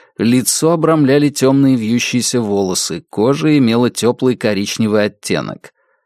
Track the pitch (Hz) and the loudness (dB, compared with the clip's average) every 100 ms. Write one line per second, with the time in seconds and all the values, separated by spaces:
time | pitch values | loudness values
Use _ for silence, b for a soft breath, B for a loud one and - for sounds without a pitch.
0 | b - 110 123 113 - 156 170 160 160 | b -4 0 2 0 0 0 0 0 2
1 | 135 143 147 143 131 139 139 131 110 120 | 2 2 0 0 2 4 2 2 0 -2
2 | - 127 110 123 107 101 95 87 - 82 | -2 -4 -2 -2 -2 0 -2 -4 -6 -8
3 | - - 113 143 156 151 120 117 120 - | -8 -2 0 0 2 2 2 2 0 0
4 | 113 120 127 110 113 98 101 - 113 107 | -2 0 0 0 -2 -2 -4 -4 0 0
5 | 104 - - 82 53 50 - _ _ _ | 0 -4 -6 -4 -4 -12 -18 _ _ _